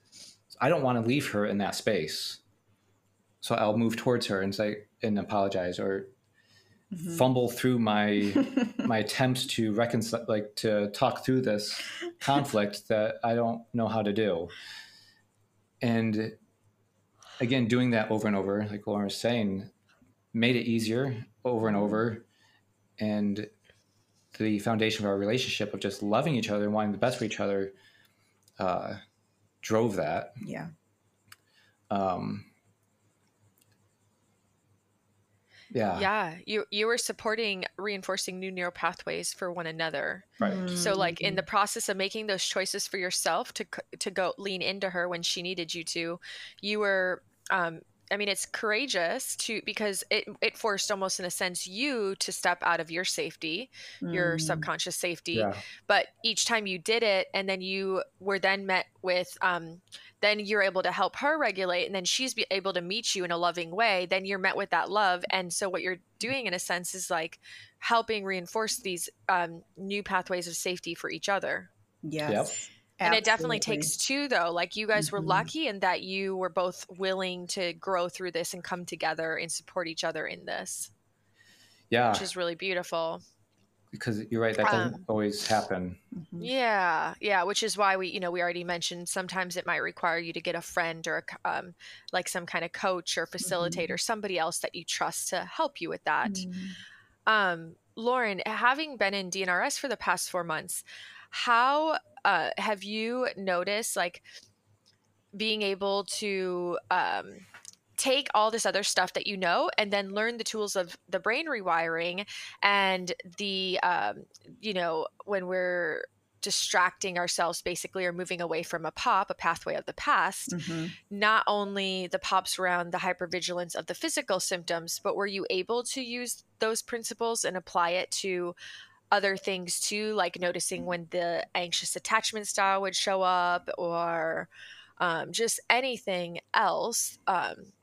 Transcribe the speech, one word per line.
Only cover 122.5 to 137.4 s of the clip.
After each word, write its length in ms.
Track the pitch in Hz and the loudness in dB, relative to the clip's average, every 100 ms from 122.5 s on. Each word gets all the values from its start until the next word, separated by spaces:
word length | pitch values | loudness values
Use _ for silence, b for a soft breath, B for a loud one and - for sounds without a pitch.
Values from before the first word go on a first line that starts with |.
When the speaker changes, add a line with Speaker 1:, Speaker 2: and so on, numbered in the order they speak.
| - | 0
Speaker 3:
around 360 | 185 175 175 | 2 2 0
the 60 | 175 | -2
hypervigilance 760 | 185 180 175 180 165 175 175 | 0 -2 -2 -4 -4 -4 -4
of 120 | - 165 | -6 -6
the 80 | |
physical 440 | - 330 311 269 185 | -4 -2 -2 0 0
symptoms, 640 | - 180 170 170 165 - | 0 -2 -2 -4 -2 -4
but 140 | 202 180 | -2 0
were 100 | 202 | -2
you 180 | 196 175 | -2 -2
able 320 | 190 180 233 | -2 0 -2
to 180 | 247 - | -2 -6
use 440 | 247 247 240 - - - | -6 -6 -6 -8 -10 -2
those 220 | 220 226 | 0 0
principles 640 | - 240 226 226 233 226 | -4 -6 -6 -4 -2 0
and 120 | - 185 | -2 -4
apply 340 | - 190 170 | -2 0 2
it 220 | 180 - | 2 -2
to 420 | - 196 180 175 175 B B B B - | -4 -2 -2 -4 -6 B B B B 2
other 260 | 208 196 190 | 4 4 2
things 440 | - 190 175 - | -2 -2 -2 -2
too, 320 | - 208 214 | -2 0 0
like 260 | 214 175 175 | 2 0 0
noticing 460 | 175 175 - 180 | -2 0 -2 -4
when 240 | 175 175 165 | -2 -4 -2
the 340 | 180 170 165 - | -2 0 0 -2
anxious 440 | 180 175 165 - 180 | -4 -2 -2 -2 -4
attachment 500 | - 220 - 220 208 | 2 2 2 -2 -4
style 360 | - 196 196 | 2 4 4
would 120 | 196 | 2
show 280 | 185 - 190 | 0 2 2
up 460 | 185 180 175 175 - - | 4 4 4 2 -2 -4
or, 720 | 175 170 170 170 160 160 170 B B B B B | 0 0 0 0 0 -2 -4 B B B B B
um, 340 | 175 165 147 | 2 2 -2
just 260 | 175 226 - - | 0 0 0 4
anything 680 | 240 262 240 - 180 175 170 - | 4 2 -4 -4 -4 -4 -8 0
else, 640 | - 202 165 196 233 - - - | 2 4 2 0 -2 -4 -4 -2
um, 460 | 185 | 0